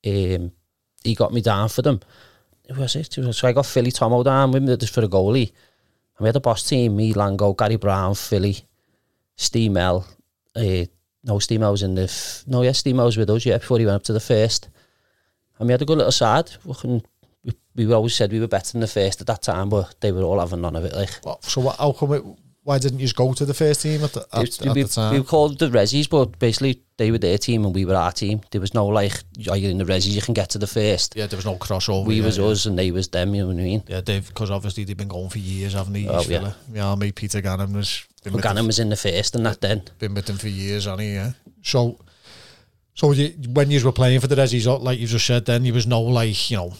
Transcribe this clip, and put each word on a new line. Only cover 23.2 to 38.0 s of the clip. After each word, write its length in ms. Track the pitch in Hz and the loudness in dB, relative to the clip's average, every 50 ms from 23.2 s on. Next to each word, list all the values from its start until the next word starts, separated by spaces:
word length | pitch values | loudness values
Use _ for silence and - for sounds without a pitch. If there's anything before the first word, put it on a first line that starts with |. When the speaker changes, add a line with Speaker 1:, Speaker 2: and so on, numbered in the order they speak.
| 123 127 127 | 0 0 2
Speaker 2:
to 120 | - 143 | -2 -2
the 80 | 139 143 | -4 0
first 280 | - 160 151 147 - | 2 2 2 2 2
team 220 | - 151 156 151 151 | 0 -2 -2 -2 -2
at 100 | 143 - | -4 -6
the, 140 | 113 - _ | -8 -12 _
at, 120 | - 120 123 | -2 -2 -2
Speaker 1:
It 40 | |
was, 140 | 120 - - | -2 -4 -4
Speaker 2:
at 140 | - 135 123 | -2 0 2
Speaker 1:
we, 80 | 139 139 | 2 0
Speaker 2:
the 60 | - | 0
time? 240 | - 117 107 110 123 | 0 -2 0 2 2
Speaker 1:
we 60 | 139 | 0
were 60 | 131 | 0
called 320 | - 165 156 147 147 143 139 | 2 4 4 4 4 2 0
the 100 | 165 139 | 0 2
Rezzies, 380 | 120 113 98 104 135 143 147 - | 4 2 2 4 2 0 0 2
but 280 | 165 147 127 95 - - | 2 2 2 2 0 0
basically 420 | 131 117 110 - 131 135 123 - _ _ _ | 0 0 2 2 0 -2 -2 -4 _ _ _
they 120 | - 113 110 | 0 0 2
were 80 | 113 | 2
their 200 | 113 104 87 95 | 2 2 2 2
team 280 | 101 - - 117 110 104 | 0 0 0 0 2 2
and 80 | 98 87 | 2 2
we 100 | 95 95 | 0 0
were 100 | 87 95 | 2 2
our 160 | 92 82 90 | 2 2 0
team. 300 | - - 110 98 104 107 - _ | -2 -4 -4 -2 -4 -4 -6 _
There 100 | - 101 | -6 -4
was 120 | 95 98 - | -4 -2 0
no, 100 | 117 101 | 0 0
like, 360 | 101 104 107 101 98 - - - - - - 107 95 | 2 2 2 2 0 -2 -6 -12 -14 -16 -10 -4 -4
"Are 80 | 95 | -2
you 120 | 98 95 98 | 0 0 0
in 80 | 87 95 | -2 -2
the 60 | 92 | 0
Rezzies? 280 | 85 95 92 90 98 101 | 0 0 0 0 0 0
You 80 | 101 | -2
can 120 | 98 - 117 | -2 -2 -2
get 140 | 110 95 - | -2 -2 -2
to 80 | - 107 | -4 -4
the 80 | 104 | -4
first." 480 | 98 - 113 104 107 98 - - - - | -4 -2 0 2 2 2 0 -2 -4 -4
Speaker 2:
Yeah, 100 | 107 104 | -8 -6
there 120 | 95 98 | -6 -6
was 80 | 95 98 | -6 -6
no 100 | 107 95 | -6 -6
crossover, 500 | 90 - - 101 92 - - 98 98 95 | -6 -6 -4 -4 -2 0 0 0 0 2
Speaker 1:
We 120 | 107 110 110 | 2 2 2
Speaker 2:
yeah, 60 | 104 | 2
Speaker 1:
was 120 | 110 101 | 2 2
Speaker 2:
yeah. 80 | 98 98 | 2 2
Speaker 1:
us 200 | 107 107 98 - | 2 2 0 0
and 100 | 110 95 | -2 0
they 140 | 90 95 92 | 0 0 0
was 160 | 87 92 92 | 0 -2 -4
them, 260 | - - 90 90 98 101 | -2 -2 -2 0 0 0
you 80 | 101 | -2
know 60 | 98 | -2
what 120 | 92 92 85 | -2 -2 -2
I 40 | 92 | -2
mean? 200 | 90 101 107 - | -2 -2 -4 -4
Speaker 2:
Yeah, 140 | - 92 92 | -6 -8 -8
they've, 320 | 90 101 101 98 98 - - | -4 -4 -4 -4 -4 -8 -8
'cause 180 | - 110 98 | -8 -6 -4
obviously 320 | 98 98 98 101 92 107 104 | -4 -6 -6 -8 -8 -8 -8
they've 120 | 95 101 | -10 -8
been 100 | 92 101 | -10 -10
going 220 | 101 92 90 92 92 | -10 -8 -8 -8 -8
for 100 | 90 107 | -8 -8
years, 340 | 95 92 95 95 98 98 98 | -8 -6 -6 -6 -6 -4 -4
haven't 200 | 98 95 98 101 | -4 -4 -4 -4
they? 140 | 101 104 | -4 -4
Speaker 1:
Oh, 120 | - - 85 | -2 0 -2
Speaker 2:
East 100 | 87 - | 0 0
Speaker 1:
yeah. 100 | 87 85 | -2 -2
Speaker 2:
Villa. 160 | 95 104 101 - - 131 | -4 -6 -10 -12 -18 -12
Yeah, 240 | 110 107 101 98 101 | -8 -4 -2 -2 -2
mate, 200 | 98 104 101 98 | -2 -2 -4 -4
Peter 260 | - 107 101 - 104 | -6 -8 -6 -4 -4
Gannon 320 | 98 98 92 95 98 98 101 | -2 -2 -4 -2 -4 -4 -4
was 300 | 101 98 - - - | -4 -4 -4 -6 -8